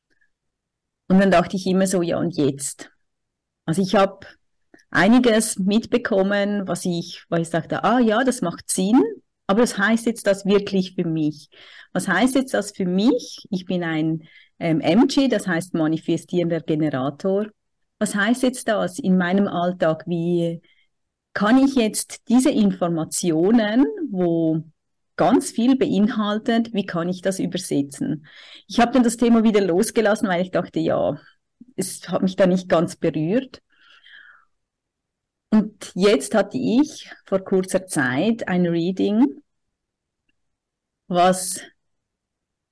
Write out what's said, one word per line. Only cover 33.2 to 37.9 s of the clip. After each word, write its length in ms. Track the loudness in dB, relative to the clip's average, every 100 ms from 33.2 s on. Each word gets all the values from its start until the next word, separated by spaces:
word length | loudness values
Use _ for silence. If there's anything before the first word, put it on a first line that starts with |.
| -2 -2 -4 -18 _ _ _ _ _ -20 -20 -20 _ _ _ _ _ _ _ _ _ _ 0
Und 420 | 2 2 -6 -10
jetzt 420 | 0 2 2 0
hatte 220 | -2 -2 -2
ich 520 | 0 2 0 -4 -20 -16
vor 160 | -4 -4
kurzer 460 | 0 -2 0 -4
Zeit 600 | -2